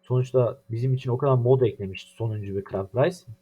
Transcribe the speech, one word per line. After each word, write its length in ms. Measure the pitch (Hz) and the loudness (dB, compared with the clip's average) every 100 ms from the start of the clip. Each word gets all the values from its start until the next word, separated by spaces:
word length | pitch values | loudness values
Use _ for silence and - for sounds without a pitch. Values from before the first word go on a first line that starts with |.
Sonuçta 600 | _ 127 127 127 117 - - | _ -2 2 2 2 -2 -10
bizim 240 | 113 131 | -4 0
için 160 | 131 131 | 0 0
o 80 | 117 | 0
kadar 160 | 143 | 2
mod 280 | 127 123 131 | 4 4 4
eklemişti 500 | 120 - 95 92 - | 4 0 -10 -10 -16
sonuncu 440 | _ 113 107 101 98 | _ -6 -6 -6 -6
ve 80 | 98 | -4
Craft 240 | 98 98 113 | -8 -4 0
Rise. 360 | 156 180 - - | 0 -2 -16 -20